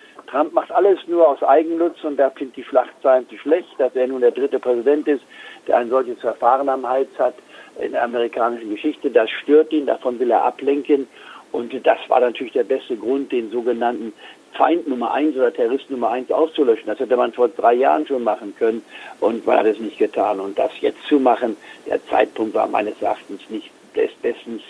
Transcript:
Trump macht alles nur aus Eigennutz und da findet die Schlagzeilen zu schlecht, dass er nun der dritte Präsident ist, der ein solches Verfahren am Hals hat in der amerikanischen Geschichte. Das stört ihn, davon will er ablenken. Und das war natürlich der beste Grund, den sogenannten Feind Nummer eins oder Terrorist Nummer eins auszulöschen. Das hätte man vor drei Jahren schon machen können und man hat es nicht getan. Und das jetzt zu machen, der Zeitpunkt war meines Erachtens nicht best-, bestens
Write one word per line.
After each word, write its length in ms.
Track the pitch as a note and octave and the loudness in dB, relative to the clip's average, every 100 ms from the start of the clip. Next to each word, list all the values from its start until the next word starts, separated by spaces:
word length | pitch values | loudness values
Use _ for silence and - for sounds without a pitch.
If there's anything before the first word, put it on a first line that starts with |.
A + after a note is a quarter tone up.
| - - - | -20 -20 -8
Trump 280 | C3+ D#3+ | -4 -2
macht 180 | E3+ - | -2 -2
alles 260 | F3+ G3 F#3 - | 2 2 2 0
nur 220 | E3+ D#3+ | 4 4
aus 140 | C3+ | 4
Eigennutz 600 | B2+ C#3+ D#3+ E3 E3+ - | 4 4 4 0 -2 -2
und 140 | D#3 C#3 | -6 0
da 140 | C3+ | 0
findet 260 | - C3+ B2+ | 0 -12 -12
die 80 | |
Schlagzeilen 640 | A#2+ C3 B2 - C#3 B2+ A#2+ | -2 0 0 -2 2 2 2
zu 80 | G#2+ | -10
schlecht, 320 | C#3+ F3+ - - | -2 -2 -2 -4
dass 180 | B2+ | -2
er 120 | B2+ B2+ | 0 -2
nun 160 | C3 | 2
der 80 | A#2+ | 0
dritte 280 | A#2+ C#3 C3 | 2 -2 -2
Präsident 480 | B2+ A#2+ A#2+ D3 D3+ | 0 0 2 0 2
ist, 160 | C#3 - - - - - | -2 -4 -20 -20 -16 0
der 80 | B2 | 0
ein 140 | A#2+ | 2
solches 280 | C3 B2 B2 | 0 0 -4
Verfahren 500 | B2 - A#2+ C#3 C#3 | -6 0 2 2 2
am 180 | C3+ B2+ | -2 -2
Hals 220 | C3 C3 - | -2 -2 -2
hat 160 | B2+ - - - - - | -4 -4 -16 -20 -20 -10
in 140 | - | -6
der 100 | C#3 | -4
amerikanischen 680 | A#2+ A#2+ A#2+ - A#2 A#2+ A2+ | -2 -2 -2 0 -2 -2 -8
Geschichte. 400 | - D#3 C#3+ C#3+ | -6 -4 -4 0
Das 180 | A#2+ A2 | 2 0
stört 420 | - - D3 D#3 | -2 4 4 6
ihn, 120 | D#3 | 0
davon 340 | C3 A#2+ C3 A#2+ | -2 -2 -2 -2
will 120 | A#2+ | 2
er 120 | A2 | 2
ablenken. 640 | B2+ - C3+ C#3+ C3+ C#3+ C3 - - - - | 2 -2 -2 -2 2 0 0 -12 -20 -20 -8
Und 200 | - A#2+ C3 - | -6 -6 -4 0
das 120 | A#2 - | 0 2
war 120 | A#2 | 2
natürlich 340 | B2 A2+ B2 | 2 0 -4
der 100 | C#3 | -2
beste 320 | A#2 C3 - A#2 | 0 -2 -4 -6
Grund, 360 | G#2+ C3+ C#3 | -2 -2 -2
den 180 | B2 A2 | -4 -4
sogenannten 640 | A#2+ A#2+ A#2 A#2+ A2+ A2+ - - - _ | -4 -2 0 -2 -2 -8 -12 -20 -20 _
Feind 340 | - C#3 E3+ D#3 | 0 2 2 -2
Nummer 240 | B2 C#3 | -4 -2
eins 240 | B2+ D#3 C3 | 0 0 2
oder 160 | B2 | 0
Terrorist 380 | B2 A#2 C3+ - | 2 0 0 -4
Nummer 200 | C3 A#2 | -4 -2
eins 220 | B2 B2 | -2 -2
auszulöschen. 540 | - D#3 - C3 A2 - | 0 0 2 2 2 0
Das 120 | G#2 | -4
hätte 200 | B2 B2 | 0 2
man 160 | A#2+ | 0
vor 140 | A#2 A#2+ | 2 0
drei 260 | - A#2 | 2 2
Jahren 320 | A#2+ C#3 D#3 D3+ | 4 4 2 0
schon 180 | C3 | -2
machen 300 | A2+ G#2 G#2 - | -2 -4 -6 -4
können 240 | A2+ A2+ - - - - | -2 -2 -6 -18 -18 -4
und 260 | - A#2 - | -2 -2 0
man 120 | A#2 | 2
hat 80 | G#2+ | 2
es 120 | G#2+ | 0
nicht 200 | G#2+ - | -4 -2
getan. 420 | G#2+ - G#2 G2 | -2 0 -2 -2
Und 180 | G2 - | -4 -4
das 140 | - - | -4 -2
jetzt 240 | A#2+ - - | -4 -4 0
zu 140 | D3 | 2
machen, 360 | B2+ A2+ A#2 G#2 - - - | 4 2 0 -6 -12 -16 -6
der 180 | - - | -6 -2
Zeitpunkt 480 | B2 A2 - A2 | 0 0 -2 -4
war 120 | G#2+ G#2+ | -2 -2
meines 340 | A2+ G#2 - | -2 -4 -4
Erachtens 420 | G#2 G#2+ - G2 - | -4 -4 -8 -16 -12
nicht 200 | G#2+ - - - | -12 -12 -20 -12
best-, 280 | - A2 - | -4 -4 -2
bestens 400 | A#2+ A#2 - A2+ - | -6 -6 -8 -14 -8